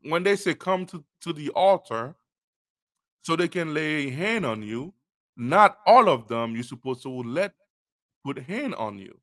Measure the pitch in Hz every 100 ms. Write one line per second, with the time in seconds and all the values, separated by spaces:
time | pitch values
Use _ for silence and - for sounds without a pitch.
0 | - 165 185 196 196 147 - 185 180 175
1 | 147 _ - 156 143 - 190 185 - 113
2 | 120 - _ _ _ _ _ _ _ _
3 | _ _ - 165 175 175 165 151 156 151
4 | 139 131 190 226 156 110 107 113 151 -
5 | _ _ _ - 120 175 202 - - 233
6 | 220 135 113 117 117 113 120 123 131 127
7 | 135 127 117 135 196 _ _ _ _ _
8 | _ _ - 139 127 202 285 - 110 101
9 | 95 -